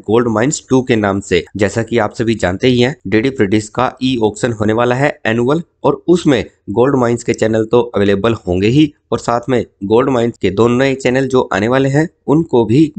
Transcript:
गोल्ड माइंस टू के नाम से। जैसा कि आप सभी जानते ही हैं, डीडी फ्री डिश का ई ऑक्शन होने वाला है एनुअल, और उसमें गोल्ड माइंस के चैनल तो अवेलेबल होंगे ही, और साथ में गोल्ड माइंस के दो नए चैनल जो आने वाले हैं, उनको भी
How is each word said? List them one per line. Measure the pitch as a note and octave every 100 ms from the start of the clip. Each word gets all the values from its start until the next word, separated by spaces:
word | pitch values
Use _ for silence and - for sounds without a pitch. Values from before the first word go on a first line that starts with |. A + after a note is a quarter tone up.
गोल्ड | - A2+ A#2+
माइंस | G#2+ B2+ - -
टू | C3
के | B2+ A2+
नाम | G2+ G2
से। | - F2 - F#2+
जैसा | G2+ A#2
कि | - A#2
आप | G#2
सभी | - A2+
जानते | A2 F2+ F#2 B2+
ही | B2
हैं, | A#2+ D#3 -
डीडी | G#2+ B2+
फ्री | C3 G2+
डिश | G#2+ G#2+
का | - B2+ -
ई | B2+ C3
ऑक्शन | G#2+ G#2 B2+
होने | A2 G#2+
वाला | A2 A#2+
है | B2 C#3+ - G#2+
एनुअल, | A2+ A#2+ D#3 E3+ _
और | C3+ D3 -
उसमें | F3 D#3+ B2 F2+ _ -
गोल्ड | G#2 C3 C#3
माइंस | A#2+ A#2+
के | -
चैनल | A2+ A2+ A2 A2
तो | B2
अवेलेबल | A#2+ G2+ G2+ G2+ A2 A2+
होंगे | - F2+ G#2
ही, | C3+ D#3 - -
और | A#2
साथ | - A#2+ A#2+
में | B2+ G2 -
गोल्ड | G2 A2 C#3
माइंस | B2+ A#2 A2+
के | G2
दो | G2 A#2
नए | A#2+ C3+
चैनल | C3+ B2+ B2+ C3+
जो | B2+ -
आने | F#2+ G#2+
वाले | C3 C3+
हैं, | C#3 D#3+ _ -
उनको | D3 E3 B2
भी | A2 B2 D#3